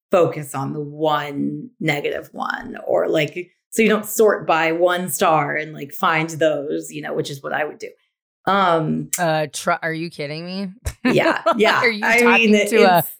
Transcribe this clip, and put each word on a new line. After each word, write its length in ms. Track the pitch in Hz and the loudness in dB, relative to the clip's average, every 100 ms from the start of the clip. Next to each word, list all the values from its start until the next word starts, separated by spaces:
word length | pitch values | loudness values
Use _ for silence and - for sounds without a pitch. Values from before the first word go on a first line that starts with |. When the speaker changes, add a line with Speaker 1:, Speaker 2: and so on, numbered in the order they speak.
| _ | _
Speaker 1:
focus 440 | 185 156 156 147 | 2 2 0 -8
on 200 | 135 139 | -8 -6
the 60 | 151 | -6
one 920 | 147 147 156 147 143 143 143 147 - - | -10 -4 0 0 -2 -4 -4 -6 -12 -6
negative 480 | 156 143 151 - - | -4 -2 -4 -6 -8
one, 440 | - - - - - - | -8 -8 -8 -10 -10 -2
or, 220 | - 175 | 0 2
like, 420 | 165 147 180 175 _ _ | 0 -2 -4 -14 _ _
so 100 | - | 0
you 60 | 214 | 2
don't 160 | 214 214 | 2 0
sort 400 | - 214 - 160 | 2 4 4 0
by 260 | 160 160 | 0 2
one 360 | 165 175 175 180 | 2 2 2 -2
star 480 | - 185 156 143 147 | 0 2 2 2 -4
and, 160 | 156 | -6
like, 180 | 156 143 | -10 -14
find 360 | - 185 160 160 | -4 0 0 -2
those, 640 | 156 160 147 143 165 160 | 0 2 2 -4 -6 -8
you 80 | 151 | -10
know, 140 | 151 | -6
which 160 | 151 156 | -6 -6
is 120 | 139 | -8
what 100 | 151 | -6
I 100 | 147 | -4
would 140 | 151 - | -4 -8
do. 120 | - - _ _ _ _ - | -16 -18 _ _ _ _ 0
Um, 640 | 196 185 165 156 156 151 - | 2 2 2 0 -4 -4 -2
Speaker 2:
Uh, 280 | 170 156 151 | 0 0 -2
tr-, 200 | - - 170 | -4 -2 -2
are 100 | 165 | -4
you 180 | 160 170 | -6 -8
kidding 340 | - 143 156 | -8 -10 -10
me? 240 | 175 190 196 196 - - | -10 -8 -8 -10 -12 -4
<laughs> 0 | 254 | 0
Speaker 1:
Yeah, 280 | 370 330 - 330 254 | 2 2 0 0 2
yeah. 240 | 208 269 | 2 4
Speaker 2:
Are 80 | 247 | 0
you 140 | 208 | 0
Speaker 1:
I 160 | 220 233 | 0 4
Speaker 2:
talking 300 | 240 233 220 | 4 4 4
Speaker 1:
mean, 160 | 208 208 | 4 4
Speaker 2:
to 160 | 220 | 4
a 140 | 196 175 | 6 4
Speaker 1:
it's 100 | - - | 2 -8